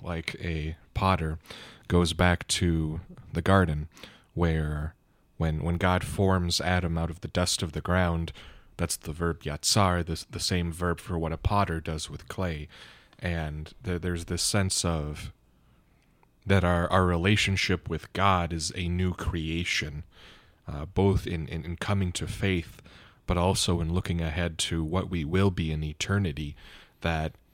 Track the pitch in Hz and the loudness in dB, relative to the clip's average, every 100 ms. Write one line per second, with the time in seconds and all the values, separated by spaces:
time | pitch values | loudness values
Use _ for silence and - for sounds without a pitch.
0 | - 82 - - 90 80 78 82 _ - | -6 -6 -6 -8 -4 -4 -4 -8 _ 0
1 | 95 90 80 80 - - - - - 87 | 2 2 0 -6 -10 -18 -18 -16 0 4
2 | 85 80 90 87 - - 87 82 78 80 | 4 4 4 4 0 0 2 2 0 -4
3 | - - - 82 82 98 85 76 78 - | -10 -18 -8 -4 4 6 6 0 -6 -12
4 | - - _ - 85 80 76 76 82 - | -20 -20 _ 0 0 2 0 -2 -6 -8
5 | _ _ _ - 82 76 82 85 92 90 | _ _ _ -2 -2 0 -2 2 2 2
6 | - - 98 95 87 - 85 92 87 82 | 0 2 4 4 2 0 2 2 2 -2
7 | 82 80 82 90 90 - 85 78 80 90 | -2 -6 -4 0 0 0 -4 -6 0 2
8 | 87 82 80 - - - - - 85 - | 2 0 -4 -10 -20 -20 -16 -6 -4 -4
9 | - 78 85 78 78 73 - 113 95 87 | -8 -4 -2 -2 -6 -4 0 4 4 2
10 | 85 82 - - - 90 85 82 87 82 | 0 -6 -8 -6 -2 0 -2 -2 -2 -2
11 | - 87 80 80 - 101 98 82 80 78 | -4 -4 -2 -2 0 2 2 -2 -4 -6
12 | - 73 - - 90 76 73 - - - | -8 -12 -12 -6 -4 -4 -10 -16 -20 -20
13 | _ - 90 85 76 76 78 - - 87 | _ -8 -4 -4 -4 -8 -12 -10 -6 -4
14 | 87 87 82 87 - 104 92 - 85 80 | -2 -4 -4 -4 0 2 0 0 0 -2
15 | 73 76 - - _ _ _ _ _ _ | -4 -8 -12 -16 _ _ _ _ _ _
16 | _ _ _ _ 104 95 87 87 85 92 | _ _ _ _ 2 4 6 4 4 4
17 | 90 85 92 107 - 92 - 90 - 80 | 4 4 4 4 2 0 0 0 -2 -8
18 | - - 98 92 85 82 78 - 85 87 | -6 2 4 4 2 -2 -6 -4 -2 0
19 | 92 87 - 85 80 82 87 - 73 73 | 0 0 -4 -4 -2 -2 -2 -2 -4 -8
20 | - - - - _ _ - 73 80 - | -14 -18 -20 -20 _ _ -10 -10 -6 2
21 | 98 92 - 85 69 82 73 85 - 101 | 4 4 0 -6 -6 -8 -6 -6 -2 0
22 | 90 - - - 98 90 - - - - | 0 -2 -6 -2 0 0 -2 -14 -20 -20
23 | - _ - 87 90 92 - 87 82 87 | -20 _ -2 2 2 2 2 0 0 -2
24 | - 87 80 76 87 80 - 85 78 90 | 0 -2 -2 -2 -4 -2 -4 -2 0 -2
25 | 92 90 76 92 98 90 80 78 78 - | -2 -2 0 4 4 2 -2 -2 -4 -4
26 | - 101 92 73 73 - - - - _ | 0 2 0 -2 -8 -10 -18 -20 -20 _
27 | 85 80 78 - _ | -2 0 -2 -6 _